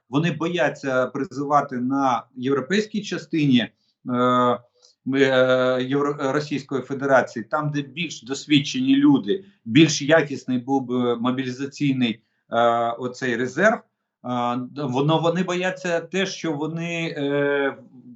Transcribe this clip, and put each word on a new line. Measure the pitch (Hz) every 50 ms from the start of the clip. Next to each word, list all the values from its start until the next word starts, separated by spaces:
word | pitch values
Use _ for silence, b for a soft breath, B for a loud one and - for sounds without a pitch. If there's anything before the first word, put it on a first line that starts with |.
| _ -
вони | 120 147 165 175
бояться | 156 151 160 170 175 175 156 139 139 - - 135 131 127 127 117
призивати | - 143 135 - - 135 147 143 147 143 143 - 131 123
на | 123 127 135 139 139 131 120 113 - _ -
європейській | 127 123 135 139 139 - - 185 214 208 - - 208
частині, | 202 - 180 156 - - - 160 147 139 127 120
е, | 107 - _ _ _ _ _ _ - 120 123 123 123 123 123 123 123 123 120 120 - _ _ b b b b b - 127 131
е, | 135 135 135 131 127 131 127 127 127 127 127 127 127 127
Євро-, | 127 139 143 143 147 147 147 143 131
Російської | 135 151 147 - 147 131 - - 139 127
Федерації, | 120 - 139 127 139 139 135 123 120 - - 120 107
там, | - - 156 151 147
де | 147 147
більш | 143 - - 170 170 147 - - 113
досвідчені | 113 139 139 - 139 151 143 147 - - 131 127 135 135
люди, | 139 143 147 139 120 98 101 98 95 B B B B B
більш | 113 110 147 160 156 - -
якісний | 147 135 160 165 147 - 135 123 - - 127 123
був | 120 131 139 135
би | 127 120 123 123 123 120 120
мобілізаційний, | 120 113 127 127 127 131 127 127 127 139 139 - - 151 139 131 127 123 113 104 - _ _ _ _ _ -
е, | 110 117 120 117 117 120 117 117
оцей | 117 - 127 123 123 - 131 123 117
резерв, | 113 123 120 - 151 190 220 233 220
е, | - _ _ _ _ _ _ _ - 123 123 123 120 120 123 127 127 123 -
воно, | - - 127 123 131 143 151 160 156
вони | 160 170 165 180 185
бояться | 185 180 180 180 185 180 - - 180 170 165
те, | 165 - 180 190 190
що | 190 - - - 160
вони, | 151 147 156 156 165 165 165 170 170 165 165 160 - 147
е, | 143 143 143 143 143 143 143 143 139 135 123 120 - - - 127 - 123 120